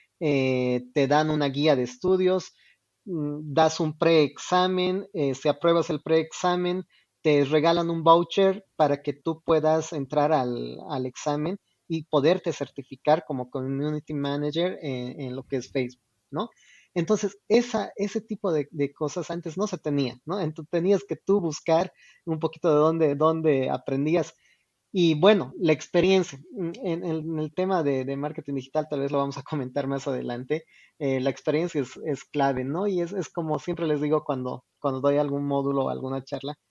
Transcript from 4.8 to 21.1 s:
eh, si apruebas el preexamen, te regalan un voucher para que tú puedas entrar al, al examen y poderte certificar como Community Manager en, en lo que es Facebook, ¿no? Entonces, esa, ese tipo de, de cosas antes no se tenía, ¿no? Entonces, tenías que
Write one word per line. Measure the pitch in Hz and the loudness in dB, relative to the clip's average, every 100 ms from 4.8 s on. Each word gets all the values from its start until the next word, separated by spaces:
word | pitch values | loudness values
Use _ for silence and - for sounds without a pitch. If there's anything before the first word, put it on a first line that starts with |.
| 180 185 - | 0 -2 -4
eh, | 190 139 | -2 -2
si | 131 156 | 0 0
apruebas | 143 170 170 160 | 2 2 2 2
el | 151 | -4
preexamen, | - 160 160 - 180 180 180 180 180 _ _ _ | 2 2 2 -2 0 0 0 -2 -6 _ _ _
te | 156 147 | 2 4
regalan | 139 151 156 170 170 | 4 4 4 2 0
un | 170 | 2
voucher | 160 165 175 - 190 190 - - | 6 6 4 2 2 2 -6 0
para | 147 139 | 2 2
que | - | -4
tú | 139 - 160 | -6 -6 -6
puedas | - 160 156 160 156 | 0 2 4 2 0
entrar | 156 135 147 147 | -6 -2 0 2
al, | 151 123 120 120 120 - | 2 0 -4 -6 -10 -8
al | 139 127 | -6 -6
examen | - - 147 156 196 _ _ - | -4 -4 -2 -4 -6 _ _ -6
y | 165 156 | -6 0
poderte | 151 143 185 - | 2 4 2 -2
certificar | 151 139 - - 131 - 147 - | -6 -8 -10 -14 -4 2 2 2
como | 135 123 | -6 -6
Community | 135 131 135 147 151 - | -6 -6 -4 -4 -4 -6
Manager | 151 143 143 147 151 180 185 | -6 -4 -2 -2 -2 -2 -4
en, | 156 127 123 - | -6 -6 -8 -8
en | 131 127 | -8 -10
lo | |
que | - 135 | -6 -6
es | 120 | -4
Facebook, | 139 123 - _ _ _ | -4 -4 -8 _ _ _
¿no? | 143 233 _ _ _ _ | -8 -8 _ _ _ _
Entonces, | 180 165 175 196 - - | -4 0 0 -2 -8 0
esa, | 226 240 214 202 - | 2 2 -4 -6 -4
ese | 202 220 | -4 -4
tipo | - 208 196 | -8 -6 -2
de, | 156 143 | -2 -2
de | 160 143 | -4 -4
cosas | - 151 180 160 | -2 -6 -6 -8
antes | 170 170 160 | -8 -8 -6
no | 202 | -6
se | 175 | -4
tenía, | 156 143 131 120 - | -2 -2 -2 -6 -8
¿no? | 190 | -6
Entonces, | 156 156 151 | -4 -6 -6
tenías | 170 175 202 | -2 2 0
que | - | 0